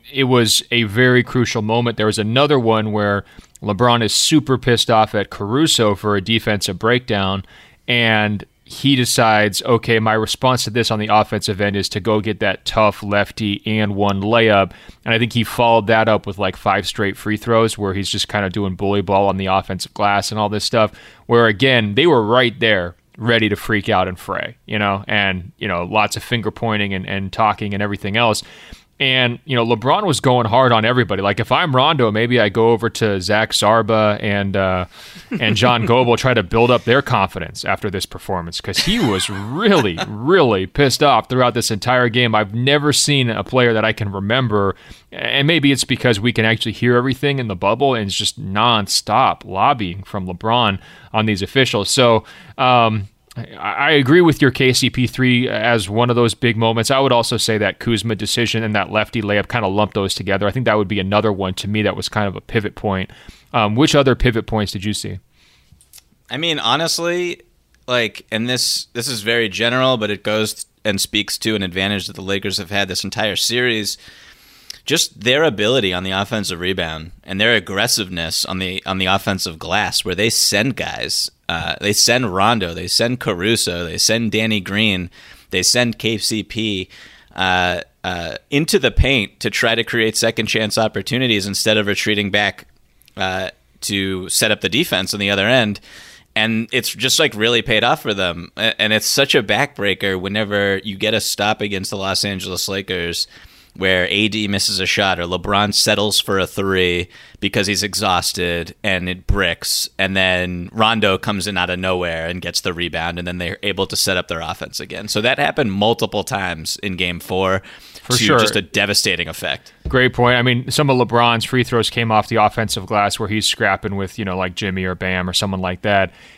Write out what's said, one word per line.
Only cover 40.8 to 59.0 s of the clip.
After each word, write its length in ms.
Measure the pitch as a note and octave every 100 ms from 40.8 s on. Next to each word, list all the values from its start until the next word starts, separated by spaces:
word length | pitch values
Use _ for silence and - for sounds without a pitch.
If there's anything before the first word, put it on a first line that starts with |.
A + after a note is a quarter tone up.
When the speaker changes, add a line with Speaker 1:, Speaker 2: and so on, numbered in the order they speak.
| C#3+ -
Speaker 1:
off 260 | D3 A2+ -
throughout 240 | B2+ B2
this 180 | A#2 -
entire 380 | G#2+ B2 B2+ B2
game. 260 | A#2+ A#2+
I've 200 | A2 G#2
never 400 | A2+ C3 D3 D3
seen 340 | C#3+ - C#3 A#2+
a 160 | G#2
player 300 | G2 B2+ A#2+
that 100 | A2
I 80 | A2
can 180 | G#2+ G2+
remember, 640 | G2 G2 B2+ B2 G#2 G2 - - - _
and 340 | - A#2 C3 C#3+
maybe 260 | E3+ C#3
it's 120 | C3+
because 340 | - B2 B2 G#2
we 140 | A#2+
can 140 | A#2 A2
actually 260 | A2+ A2+
hear 240 | - A#2+ B2
everything 420 | C3 B2 C#3+ C3+
in 100 | A2+
the 60 |
bubble, 400 | F2+ G2 A#2 C#3
and 120 | A#2 G2+
it's 100 | -
just 240 | G2+ -
nonstop 1040 | G2+ G2+ A#2+ A2+ F#2+ - - A2 A#2 D#2+
lobbying 600 | - F#2+ B2 C3+ F#2 F2+
from 220 | - G#2 F#2
LeBron 520 | F2 A2 A#2+ A2 F#2+ - - -
on 140 | A2 A2
these 160 | G2
officials. 480 | - C3+ B2 A2 F#2+
So, 340 | - A#2+ A2 - - - -
um, 520 | B2+ B2 A2+ A2 G2+ _ _ -
I, 60 | -
I 380 | F#2+ F#2+ E2 D3
agree 320 | D3+ B2+ F3
with 180 | E3+ C#3
your 100 | C#3
K 220 | - C3
C 160 | B2+ B2
P 180 | - B2
three 400 | - B2+ A#2+ B2
as 440 | G#2+ A2+ A#2 G2
one 180 | G#2+ B2
of 80 | A#2+
those 160 | A#2
big 240 | - A#2+ A2
moments. 340 | A2+ A2+ A2
I 80 | C3+
would 140 | C3+
also 240 | A#2+ A2+ A2+
say 220 | - G#2+
that 220 | G2+ -
Kuzma 340 | A#2+ A2 A2+
decision 480 | G#2+ G#2+ - A2+ A2+
and 120 | A2+
that 160 | G#2 F2
lefty 300 | G#2